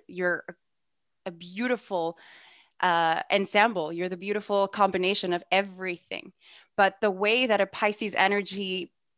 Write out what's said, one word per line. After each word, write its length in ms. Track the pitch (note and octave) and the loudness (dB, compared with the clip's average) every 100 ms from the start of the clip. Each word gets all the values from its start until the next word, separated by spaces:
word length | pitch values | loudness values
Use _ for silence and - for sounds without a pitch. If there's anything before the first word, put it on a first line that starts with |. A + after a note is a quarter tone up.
| - | -8
you're 380 | F3+ F3+ E3+ - | -4 -2 -2 -6
a, 60 | - _ _ _ _ _ _ F#3+ | -18 _ _ _ _ _ _ -14
a 60 | |
beautiful, 840 | E3+ F3 F#3+ B3 B3 - F#3+ E3 - - - - - _ - | -14 -12 -4 -2 -2 -2 -4 -2 -6 -16 -20 -20 -20 _ -2
uh, 440 | F3+ E3+ E3 E3 - | 2 2 2 0 0
ensemble. 600 | G3+ G3 G#3 A3+ F#3 D#3 | -2 2 4 4 2 -6
You're 180 | E3+ F3+ | -6 -6
the 80 | F3+ | -6
beautiful 500 | G3 G#3 G#3 G3+ G3 | -6 -6 -2 0 0
combination 680 | G#3 G3 F#3+ F#3 G3+ F#3 | 2 2 2 0 0 -2
of 100 | F3 - | -4 0
everything. 800 | F#3 G3+ F#3 F#3 F3 _ - - - - - _ - | 0 0 -6 -8 -8 _ -14 -14 -20 -20 -20 _ 2
But 240 | G3 F#3+ | 2 4
the 80 | G#3+ | 0
way 380 | F#3 G#3 A#3+ B3+ | 2 2 2 2
that 120 | G3+ | 2
a 60 | F#3+ | 0
Pisces 480 | - G#3+ G#3 G#3+ | 0 -2 -2 -4
energy 800 | - F#3+ G3+ F#3 F#3+ F#3+ F#3 - _ _ | 0 2 2 -2 -6 -4 -6 -8 _ _